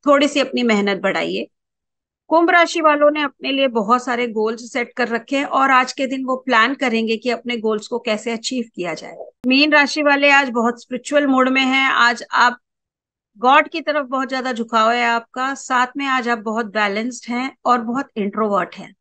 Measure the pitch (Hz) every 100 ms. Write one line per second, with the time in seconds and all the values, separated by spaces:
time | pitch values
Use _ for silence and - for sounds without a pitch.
0 | 285 277 285 285 262 247 240 208 202 190
1 | 190 170 165 190 - _ _ _ _ _
2 | _ _ _ 320 339 349 330 339 311 294
3 | 294 302 285 _ 262 269 269 233 202 247
4 | 247 240 240 220 214 233 247 262 240 -
5 | 240 233 226 277 285 262 269 262 254 -
6 | 269 269 262 254 - 233 226 277 262 226
7 | 226 220 247 233 240 240 214 214 214 240
8 | 240 214 233 226 - 262 226 - 175 160
9 | - - - _ 247 262 302 302 277 302
10 | 294 285 285 277 262 233 226 233 - 247
11 | - 294 285 262 254 262 262 269 269 -
12 | 233 233 - - 240 233 _ _ _ _
13 | _ _ _ 208 240 285 302 330 294 294
14 | 262 262 262 262 254 233 226 226 220 240
15 | 233 233 233 - 262 269 - 254 247 285
16 | 277 262 233 240 214 220 233 202 208 196
17 | 233 247 - 240 262 - - 240 226 240
18 | 269 - 202 196 214 202 175 - 170 _